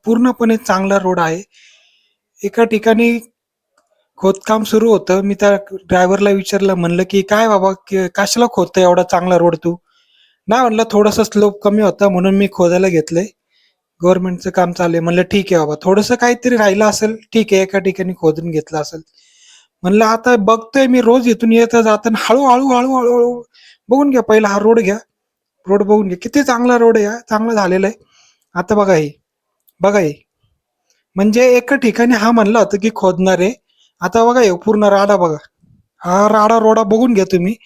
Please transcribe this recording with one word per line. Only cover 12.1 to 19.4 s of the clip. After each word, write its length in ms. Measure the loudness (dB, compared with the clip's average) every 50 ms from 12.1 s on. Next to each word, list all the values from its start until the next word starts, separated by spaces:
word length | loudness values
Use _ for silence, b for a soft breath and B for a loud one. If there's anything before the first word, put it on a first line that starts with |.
| 0 0 0 0 0
मी 120 | 0 0 -2
खोदायला 360 | -2 0 0 0 2 2 0 0
घेतलंय. 380 | 0 -2 -2 -2 -4 -4 -4 -6 -10 _ _ _ _ _ _ _ _ _ _ _ _ _ 0
गव्हर्नमेंटचं 460 | 0 0 0 0 -6 -8 -8 -8 -6
काम 220 | -2 -2 -2 -2
चालू 220 | -2 -4 -2 -2 -2
आहे." 60 | -2
म्हणलं, 220 | -2 0 0 0
"ठीक 320 | -2 0 -2 -2 -2 0 0
आहे 60 | 0
बाबा, 160 | 0 -2 -4 -4
थोडंसं 340 | -2 0 0 0 2 0 -2
काहीतरी 420 | 0 0 0 -2 0 -2 -2 0 2
राहिलं 280 | 2 0 2 2 0
असेल, 320 | 0 0 -2 -4 -4 -4 -6 -14 _ -2
ठीक 200 | -2 0 2 0
आहे, 80 | 0
एका 180 | 0 0 -2 -4
ठिकाणी 340 | -2 -2 -4 -4 -6 -8 -8
खोदून 380 | -2 -2 -2 -2 -2 -6 -6
घेतलं 300 | -6 -6 -6 -6 -8 -8
असेल." 200 | -8 -8 -12 -18 -20 _ b b b b b b